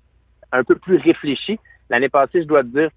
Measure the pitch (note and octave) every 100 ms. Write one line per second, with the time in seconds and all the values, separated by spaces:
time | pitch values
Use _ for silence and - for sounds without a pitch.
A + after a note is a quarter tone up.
0 | _ _ _ _ _ B2+ B2 A#2 F3 E3+
1 | D#3 D#3 D3 B2+ - A3 _ _ - A#2+
2 | C3+ C#3+ C3+ F3 D#3 D3+ B2 C3+ D#3+